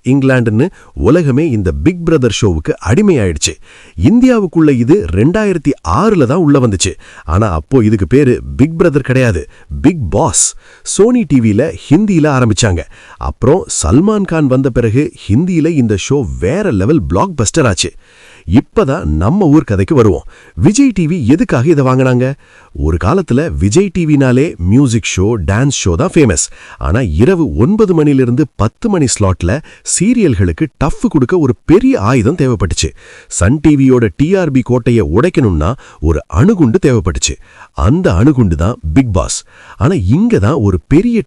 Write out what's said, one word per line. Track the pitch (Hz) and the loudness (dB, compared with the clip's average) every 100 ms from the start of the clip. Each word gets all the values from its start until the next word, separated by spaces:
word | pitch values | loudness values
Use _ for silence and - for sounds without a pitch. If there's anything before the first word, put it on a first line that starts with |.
இங்கிலாந்துன்னு | 120 139 131 131 113 110 175 - - | -2 0 2 2 0 0 -2 -4 -16
உலகமே | - 107 170 147 127 165 | -4 0 2 2 0 0
இந்த | 110 92 | -2 -2
பிக் | 71 85 180 165 | -2 -2 -2 0
பிரதர் | 160 123 - | 0 0 0
ஷோவுக்கு | 104 80 - - | 0 0 -4 -6
அடிமையாயிடுச்சு. | 87 160 208 151 98 76 - - - - - - | -2 2 2 2 0 -2 -6 -8 -18 -20 -18 -2
இந்தியாவுக்குள்ள | 85 233 254 233 185 170 156 | 2 4 4 2 0 2 2
இது | 131 117 202 85 | 2 2 0 0
ரெண்டாயிரத்தி | 87 131 208 208 175 143 - - | 0 0 0 -2 -2 -4 -4 -4
ஆறுல | 98 208 196 117 | 0 0 2 2
தான் | 160 | 2
உள்ள | 151 143 | 2 2
வந்துச்சு. | 123 98 95 - - - | 2 0 -4 -8 -16 -18
ஆனா, | - 90 107 | -4 -2 0
அப்போ | 80 - 135 | -2 -2 0
இதுக்கு | 107 110 85 | 2 0 0
பேரு | 131 131 95 64 69 | 2 2 0 -4 -2
பிக் | 151 165 | -2 0
பிரதர் | 175 139 | 0 0
கிடையாது, | 127 127 123 90 - - - 71 | -2 0 0 -2 -6 -16 -14 -2
பிக் | 143 175 98 | -2 -2 -2
பாஸ். | 104 151 - - - - - | -2 -2 -2 -4 -6 -20 -18
சோனி | - - 220 247 196 | -8 0 2 2 0
டி | 135 | 2
வில | 113 101 151 - - | 2 0 -2 -6 0
ஹிந்தியில | 156 214 175 151 | 0 2 2 2
ஆரம்பிச்சாங்க. | 131 120 98 110 87 - - - - | 2 0 0 0 -2 -6 -16 -20 -12
அப்புறம் | 67 - 110 180 - - | -10 -2 0 0 -2 -6
சல்மான் | 76 117 202 214 | 0 2 2 0
கான் | 190 165 143 | -2 -2 0
வந்த | 131 135 | 0 0
பிறகு | 123 117 117 151 - - | 0 0 0 -2 -6 -2
ஹிந்தியில | 107 185 170 151 | 0 0 0 0
இந்த | 160 117 101 - | 0 0 -2 -2
ஷோ | 143 98 65 | -2 -2 -4
வேற | 87 170 208 | -4 -2 -2
லெவல் | 104 101 160 73 | -2 0 0 0
பிளாக்பஸ்டர் | 90 190 156 107 165 131 | -2 -2 -2 -2 0 0
ஆச்சு. | 92 82 - - _ - - - | -2 -6 -10 -20 _ -20 -18 -2
இப்பதான் | 104 - - 151 135 | 0 0 -2 -2 -2
நம்ம | 76 76 95 190 175 | -4 -2 0 0 2
ஊர் | 151 | 2
கதைக்கு | - 98 98 | 2 -2 0
வருவோம். | 147 107 73 - - - | 2 2 0 -6 -20 -16
விஜய் | - 127 220 277 | -2 0 2 2
டி | 202 156 | 0 -2
வி | 180 113 | -2 0
எதுக்காக | 294 240 151 143 | 0 0 0 2
இதை | 147 | 2
வாங்குனாங்க? | 131 127 127 123 127 139 _ _ _ | 2 2 2 0 -2 -6 _ _ _
ஒரு | 73 73 82 | -6 -2 -2
காலத்துல | 87 185 - 120 165 71 | 0 -2 0 -2 -2 -2
விஜய் | 95 135 202 | 0 0 0
டி | 185 156 | -2 0
வினாலே | 147 135 123 160 - | 2 2 2 0 -2
மியூசிக் | 87 120 139 113 - - | 0 2 2 0 -2 -2
ஷோ, | 98 117 78 | -2 -2 -2
டான்ஸ் | 101 139 - | 0 -2 -2
ஷோ | 98 | -2
தான் | 85 175 | -2 0
ஃபேமஸ். | 175 131 82 - - - - | 2 2 0 -6 -12 -20 -10
ஆனா, | 69 104 | -4 -2
இரவு | 107 76 135 185 143 76 | -2 2 2 2 -2 0
ஒன்பது | 131 214 208 | 0 2 2
மணிலிருந்து | 165 151 135 123 120 147 - | 2 2 2 0 0 -2 -2
பத்து | 104 - 233 | -4 -4 -4
மணி | 190 127 - | 0 0 0
ஸ்லாட்ல | 98 90 85 135 - - | -2 -2 -2 -4 -8 -16
சீரியல்களுக்கு | - - 190 247 180 90 87 80 156 - | -8 -2 0 2 0 0 -2 -2 -6 -2
டஃப் | 185 - 220 | -4 -2 -2
கொடுக்க | 143 123 180 | 0 0 0
ஒரு | 139 117 | 0 -2
பெரிய | - 175 262 269 | 2 2 2 0
ஆயுதம் | 98 131 104 170 | 0 0 0 0
தேவைப்பட்டுச்சு. | 131 107 90 - - - - - - | -2 -2 -4 -4 -6 -8 -20 -20 -14
சன் | - 175 156 | -2 0 2
டி | 156 143 | 2 2
வியோட | 135 127 113 - | 4 2 0 -2
டி | 147 | 0
ஆர் | 190 165 | 0 0
பி | 131 | -2
கோட்டையை | 120 123 120 117 73 | -2 -2 0 0 0
உடைக்கணும்னா | 87 170 170 117 80 80 131 - - | -2 -2 0 0 0 -2 -4 -12 -6
ஒரு | 76 78 - | -4 -2 -2
அணுகுண்டு | 87 165 202 127 110 151 | 0 2 2 2 2 0
தேவைப்பட்டுச்சு. | 120 90 73 - 65 - - - | 0 -2 -4 -6 -8 -16 -20 -16
அந்த | - 78 165 180 | -4 0 2 0
அணுகுண்டு | 87 131 127 104 78 | 2 2 2 0 0
தான் | 85 - 80 | -2 -4 -2
பிக் | 78 127 | 0 0
பாஸ். | 90 - - - - - - | -2 -4 -8 -12 -20 -20 -4
ஆனா, | 123 | -2
இங்க | 185 92 147 233 196 | 0 0 0 2 0
தான் | 101 | 0
ஒரு | 165 101 87 - | 0 0 -2 0
பெரிய | 143 240 233 | 0 2 -2